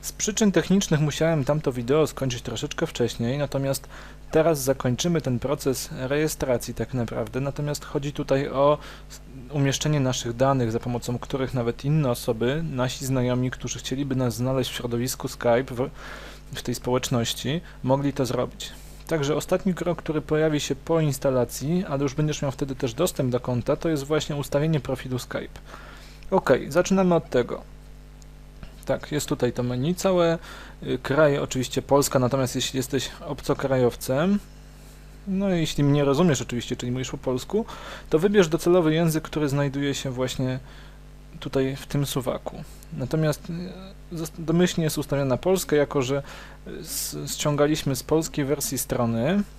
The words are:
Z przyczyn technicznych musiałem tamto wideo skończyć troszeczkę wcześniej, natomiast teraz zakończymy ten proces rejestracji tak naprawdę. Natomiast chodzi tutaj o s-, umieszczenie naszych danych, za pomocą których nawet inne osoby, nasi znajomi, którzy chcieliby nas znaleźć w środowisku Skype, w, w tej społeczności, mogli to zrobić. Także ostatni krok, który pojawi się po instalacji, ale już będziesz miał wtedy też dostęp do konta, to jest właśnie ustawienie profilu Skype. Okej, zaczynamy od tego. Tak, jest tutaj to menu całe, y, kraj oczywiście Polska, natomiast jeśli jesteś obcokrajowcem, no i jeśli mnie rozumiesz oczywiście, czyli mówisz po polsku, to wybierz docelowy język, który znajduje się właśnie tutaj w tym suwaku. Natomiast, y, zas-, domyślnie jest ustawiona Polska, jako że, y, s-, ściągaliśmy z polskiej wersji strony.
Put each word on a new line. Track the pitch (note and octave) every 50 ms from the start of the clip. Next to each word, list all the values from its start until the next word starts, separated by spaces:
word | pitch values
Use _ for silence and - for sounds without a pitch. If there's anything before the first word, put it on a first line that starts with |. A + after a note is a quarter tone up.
Z | - -
przyczyn | - - - - G#3+ F#3+ A3 G#3
technicznych | F#3 E3+ D3+ - F3+ G3 G3 - E3 D3
musiałem | D3+ D3+ C#3 - D#3 E3 E3 D#3 C3+
tamto | B2+ D3 D#3 D3+ D3+
wideo | B2+ B2 A#2+ A#2 C3+ D#3 D#3 C3+
skończyć | - - C#3 C3+ B2 A#2+
troszeczkę | - - A#2 A2 - C#3+ - - - -
wcześniej, | - - B2 A2+ - - A#2 A#2 B2+ C#3+
natomiast | D3 C#3 - C#3 C3+ C3+ C3+ - - - - - - - - - - -
teraz | - D#3 D#3 E3 E3 C#3+
zakończymy | B2+ B2+ C3+ C3 - B2+ B2 A#2 - F3 F3 D#3+
ten | - C3+ B2 A#2
proces | - B2+ C#3+ D3+ - C#3+ C3 B2 - -
rejestracji | D#3 C#3+ C3 C3 C#3 D3 D#3 D#3 - - - C3+ B2+ A2+ - - A#2
tak | - A2+ - -
naprawdę. | B2+ A#2 A2+ A#2 B2 A#2 G#2+ A2 B2+
Natomiast | C3+ C#3 C3+ - D3 D3 C#3+ - -
chodzi | - - D3+ C#3 D3 C#3+
tutaj | - C#3+ - C3+ C3+ C#3+ -
o | - C3 C#3 C#3+ D3 D3 - - - - - -
s-, | - - - - - C3+ A#2+ B2
umieszczenie | C#3+ D3 C#3 C3+ B2+ - - D3+ D3+ D3
naszych | C3+ B2+ B2 - - A#2+ A#2
danych, | A#2 B2+ C3+ C#3 C3 B2 A2+
za | A2 A#2
pomocą | - A#2+ B2 A#2 - - B2 A#2
których | - - - C3+ C3 B2 -
nawet | C3 A#2+ A#2 A#2+ - -
inne | C#3 D3+ D#3+ D3+ C3
osoby, | A#2+ - - - A#2+ A2+ A#2 A#2+ C3+ D#3 E3 D#3
nasi | D3 B2+ B2 B2+ - - C#3+
znajomi, | B2+ C3+ C3 B2 B2 B2 B2 B2+ B2+
którzy | B2 - - B2+ - A#2+
chcieliby | - - C3+ C3 C#3+ C#3 C3
nas | B2+ C3 B2 A2
znaleźć | A2 B2 C3 C3 C3 B2+ B2+
w | -
środowisku | - - A#2+ A#2 A#2 A#2+ C3 B2+ - - C3+
Skype, | - - - A#2+ A#2 A#2+ C3 B2+ C3
w, | A2+ B2+ D3 - - - - - - - - - - - - -
w | -
tej | - - B2
społeczności, | - - - B2 B2+ - - C3+ A#2+ A#2 - - - - - C#3 E3+ - - - - -
mogli | B2+ C3 C#3 C#3 C#3+ C3+
to | - C3+
zrobić. | A#2 B2 B2 B2 - - - - - - - - - - - - -
Także | D#3+ D#3+ C#3+ C#3 D3+
ostatni | D3 - - F3+ F#3 - G3 F3+
krok, | D#3 E3+ F3 E3+ -
który | - - D#3 D3+
pojawi | C#3+ - D#3 D3+ D#3 D#3+ D#3 D3
się | - - C#3+
po | B2+ - - E3 E3
instalacji, | D#3+ D3+ C3 B2+ - C#3 C3 B2+ A#2+ A#2 - - B2+ C#3 E3+ F3+ F#3+ -
ale | D3 C#3 C#3+
już | C#3+ C3
będziesz | - D3+ D3+ D3+ -
miał | - C#3+
wtedy | C3 - D3 C3+ C3+
też | - - C3 A2+
dostęp | - E3+ F#3 - - C#3+ B2+
do | A#2+ B2
konta, | - - B2+ A#2+ A2 - C#3
to | - - E3+
jest | D#3+ D3 C3+
właśnie | C#3 D3+ D3+ C#3+ - D3+
ustawienie | C#3+ C#3 - - C#3+ D3 D#3+ E3 D3
profilu | - - C3+ B2+ - C3 B2+ B2
Skype. | - - - - - - - - - - - - - - - - - - - - - -
Okej, | F#3+ F#3+ - - C3+ - - G3+
zaczynamy | C#3 E3 F3+ - G3 F#3+ G3 F3+ F3
od | E3 D#3 -
tego. | - C3 A#2+ - - - - - - - - - - - - - - - - - - - - - - - - - - - -
Tak, | - C3+ C3+ - -
jest | - D3 - -
tutaj | D3+ C3 - B2 A#2+
to | - B2
menu | B2 B2 B2 B2+ D#3 F3+
całe, | F#3 - G3 F#3 F3+ E3+ E3+ E3 E3 - - - - - - - - -
y, | C#3+ C3 B2+ -
kraj | - C3+ C#3+ D#3+ D3 C#3 C#3
oczywiście | - C3 - C3 B2+ - - -
Polska, | A#2+ - C#3 C#3+ C#3 - - C#3
natomiast | B2+ A#2+ B2+ C3+ C3 B2+ -
jeśli | C3 A#2+ - - C3
jesteś | B2 - - C3+ A#2+ - - - - -
obcokrajowcem, | D3 - - - D3 - C#3+ C#3 C3+ B2+ B2+ A#2+ A2+ - - - C3 C3+ D#3+ F#3 G3+ G#3 - - - - - - - - - - - - - - - - - G3+
no | F#3+ F#3+ G3 G3 F#3
i | F3
jeśli | D#3+ D3+ - - D3
mnie | C#3+ C#3+ D3 C#3+
rozumiesz | C#3 C#3 C3+ F3+ F3+ C#3+ A#2+
oczywiście, | A#2+ - - A#2+ A2 - B2+
czyli | B2 - B2
mówisz | B2 B2+ C3 -
po | - C#3+
polsku, | - C3 B2+ B2+ - - - G#3 A3+ - - - - - - - - -
to | - D#3+
wybierz | D#3+ G#3 G#3 G#3+ F#3 D#3+
docelowy | D#3+ E3+ - F3 F3 F#3 E3+ D#3 D#3
język, | D#3+ E3+ E3 D#3 D#3 D3+
który | - - D#3+ D3+ C#3+
znajduje | C3 C#3+ C#3+ C#3+ C3 C#3 C#3 C#3+ C3+
się | - - C#3
właśnie | B2+ B2 B2+ B2+ - - C3+ B2+ B2+ C3 B2+ - - - - - - - - - - - - - - -
tutaj | - C#3+ - C#3 C3+ C3+ C3+
w | C3+ -
tym | - - C#3+ C#3+
suwaku. | - - C#3+ A#2+ B2+ - - - - - - D#3 - - - - - -
Natomiast, | D#3 C3 B2+ - D#3+ D#3 D3+ C#3+ - - -
y, | E3+ E3+ F3+ F3+ F3 F3+ F#3+ F#3+ F3+ - - - -
zas-, | E3 E3 D#3+ - -
domyślnie | E3 D3+ D#3+ E3+ F3+ F3 - - E3
jest | D#3 - -
ustawiona | C#3+ - - C#3 C#3+ C3+ B2+ A#2+
Polska, | - F3 F#3+ F#3+ - - -
jako | D3 C#3+ C#3 - C#3+
że, | C3 A#2+ C#3 C#3+ C#3 - - - - - - - - -
y, | - -
s-, | E3+ D#3 - - - - - D3 D3 C#3+
ściągaliśmy | - - - D3+ D3 C#3+ D3 D3 D#3 D#3 - D3 C3+
z | B2+ -
polskiej | - D3+ D#3+ D#3+ D#3+ - - D3
wersji | C3 D3 C#3+ C#3 - - B2+
strony. | - - B2+ A#2+ A#2+ A#2 A2+ A2+ A#2 C#3 F#3 G#3 G3+ - -